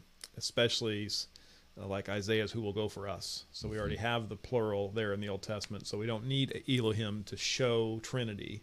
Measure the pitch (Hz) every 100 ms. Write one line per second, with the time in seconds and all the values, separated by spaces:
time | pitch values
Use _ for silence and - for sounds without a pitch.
0 | - - - - - - 120 - 113 104
1 | 101 - - - - - - - 98 98
2 | 95 104 101 110 101 117 104 101 107 101
3 | 101 92 - - - - 107 107 104 104
4 | 117 117 110 104 - 123 110 101 101 110
5 | 107 101 101 98 - 104 - 98 65 104
6 | 113 110 123 135 135 - - 127 110 104
7 | 107 104 101 - - - 127 117 113 110
8 | - 127 117 101 - 104